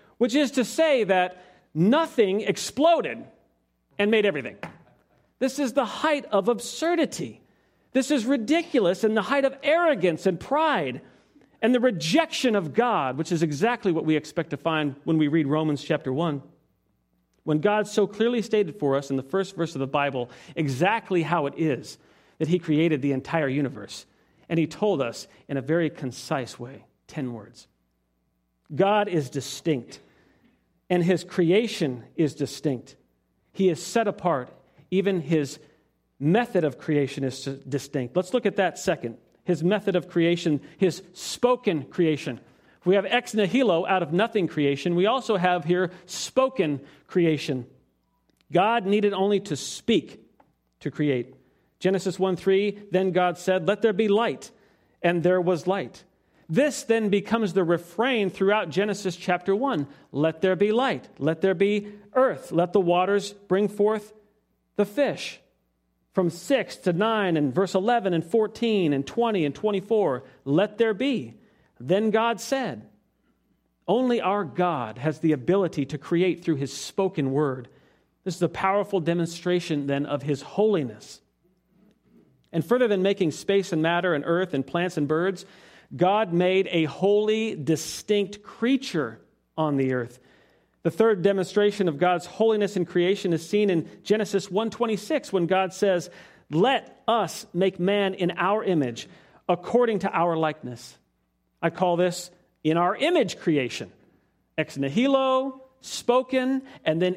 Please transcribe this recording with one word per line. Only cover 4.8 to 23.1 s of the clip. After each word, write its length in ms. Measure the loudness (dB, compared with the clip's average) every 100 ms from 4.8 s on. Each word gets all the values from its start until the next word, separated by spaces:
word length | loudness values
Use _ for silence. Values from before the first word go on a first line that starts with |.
| _ _ _ _ _ -4
This 220 | -4 -2
is 140 | -2
the 120 | 0 -2
height 400 | -2 -2 -2 0
of 160 | 0 2
absurdity. 920 | -2 -4 -4 -2 0 0 -2 -10 -12 _ _ _ _ _
This 160 | -2 0
is 160 | 0 0
ridiculous 800 | -2 2 0 2 0 2 2
and 120 | 2 0
the 60 |
height 240 | 0 0 0
of 100 | 0
arrogance 640 | 0 2 4 2 2 2 0
and 140 | -2
pride 640 | -2 0 2 0 -2 -6 -12 _ _ _ _ -2
and 140 | 2 4
the 40 |
rejection 760 | 2 0 0 2 2 0 0 2
of 180 | 0
God, 440 | 0 2 2 0 -2
which 140 | -2
is 120 | 0
exactly 480 | 0 0 -2 0 0
what 140 | 0 2
we 100 | 0
expect 340 | -2 -6 -6
to 80 | -4
find 380 | -2 0 -2 -4
when 160 | 0 2
we 80 | 2
read 180 | 2 2
Romans 380 | 0 0 -2
chapter 280 | -2 -2 -2
one. 300 | -2 -2 -4 -10 _ _ _ _ _ _ _ _ _
When 160 | -2 2
God 280 | 2 2 0
so 200 | 0 0
clearly 340 | 2 0 0
stated 380 | 0 0 0 -2
for 160 | 0 0
us 160 | 0
in 40 | -4
the 80 |
first 320 | -2 -4 -4 -4
verse 200 | -6 -4
of 40 |
the 80 | -2
Bible 440 | 0 0 -2 -8 -10 -12 -4
exactly 640 | -2 2 0 0 -2 -2
how 240 | 0 0 -2
it 80 | -2
is 420 | -2 -2 -8 -20 _ _ _ -6
that 80 | -2
he 100 | -2
created 440 | 0 0 2 0
the 80 | -2